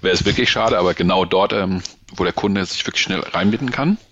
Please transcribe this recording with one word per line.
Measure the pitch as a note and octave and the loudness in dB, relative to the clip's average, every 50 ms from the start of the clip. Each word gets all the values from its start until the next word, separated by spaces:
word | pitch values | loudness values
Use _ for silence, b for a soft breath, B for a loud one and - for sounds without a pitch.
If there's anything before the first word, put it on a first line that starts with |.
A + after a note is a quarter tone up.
wäre | - F#2+ F2+ | 2 2 0
es | F2 - | 2 2
wirklich | G2+ - - B2 - | 0 2 2 0 0
schade, | - A2 A2+ A2+ B2 F#2 | 2 2 2 2 2 2
aber | F2+ F2+ | 2 2
genau | E2+ - F#2 F2 F#2 F#2+ F#2 | 2 2 0 2 2 2 0
dort, | F2 F#2+ F#2 G2 - G#2+ | 2 2 2 2 2 0
ähm, | G#2 F#2+ F#2+ F#2 F#2 - - - _ - - - | -2 -2 -2 -2 -4 -6 -10 -16 _ -20 -18 -4
wo | - F#2 | -2 -2
der | F2 - | -2 0
Kunde | - - G#2 G2 G2+ F#2 | 0 -2 0 0 0 -2
sich | - - - - | -4 -6 -6 -6
wirklich | - - - | -4 -2 -2
schnell | - E2 F#2 F2 | -2 -2 -2 -4
reinbinden | - - - D#2+ F#2 G#2 G#2+ - C#3 B2+ | -4 -4 -2 0 2 2 0 0 -2 -4
kann. | B2 - C#3 E3 G#3 - - _ | -2 0 0 0 0 -2 -4 _